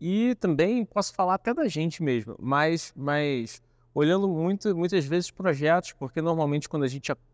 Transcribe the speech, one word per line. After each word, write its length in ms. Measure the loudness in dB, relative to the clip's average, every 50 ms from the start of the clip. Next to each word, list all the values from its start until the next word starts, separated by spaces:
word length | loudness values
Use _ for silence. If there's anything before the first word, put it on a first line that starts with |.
e 340 | -4 -2 0 2 2 2 0
também 500 | 0 0 0 2 4 2 2 2 0 -2
posso 300 | -2 -2 -4 -4 -2 -2
falar 200 | -2 0 0 0
até 200 | 0 0 -2 0
da 140 | 0 0 -2
gente 340 | 0 -2 -2 -2 -2 -2
mesmo, 340 | 0 0 0 0 -2 -4 -10 -8
mas, 520 | -2 0 2 2 2 2 2 0 -4 -8 -12
mas 680 | -6 -4 -2 0 0 0 0 -2 -2 -4 -6 -10 -16 _ _ _ _ _ _ 0
olhando 340 | 2 4 4 4 4 2 0
muito, 480 | 0 0 0 0 0 0 0 -2 0
muitas 280 | 0 0 0 0 0 0
vezes 240 | 0 0 -2 -2 -4
projetos, 640 | -6 -2 0 0 0 2 4 4 4 2 2 -2
porque 280 | -10 -10 -10 -6 -4 -2
normalmente 480 | 0 0 0 0 0 0 0 -2 -4 -4
quando 140 | -2 -2
a 60 | -2 -2
gente 220 | -2 -4 -6 -6
é, 40 | -6 -6 _ _